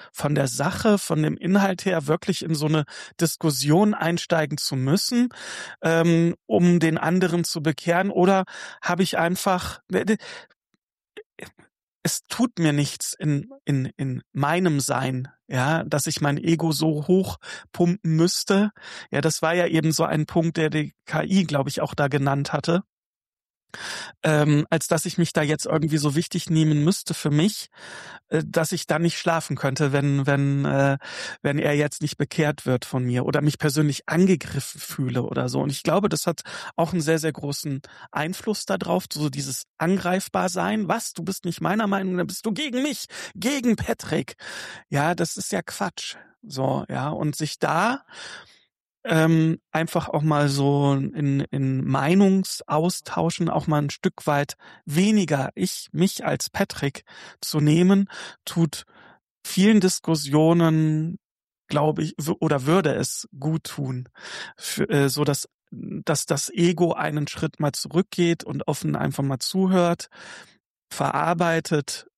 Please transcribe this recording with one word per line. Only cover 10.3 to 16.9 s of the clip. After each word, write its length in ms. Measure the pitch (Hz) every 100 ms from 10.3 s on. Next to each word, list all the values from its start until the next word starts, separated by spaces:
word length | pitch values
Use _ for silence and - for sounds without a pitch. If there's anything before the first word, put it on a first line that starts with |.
| - - _ _ _ _ _ _ - - - - - - _ _ _
es 180 | - - -
tut 300 | - 240 -
mir 160 | 160
nichts 400 | 143 143 - -
in, 360 | - 156 143 233 277
in, 220 | - 139 131 -
in 260 | 135 123 -
meinem 460 | - 143 175 180 143
Sein, 500 | 131 131 131 131 131 - _
ja, 360 | 131 131 165
dass 220 | - 147 165
ich 140 | -
mein 160 | 151 143
Ego 340 | 170 165 160
so 380 | 143 160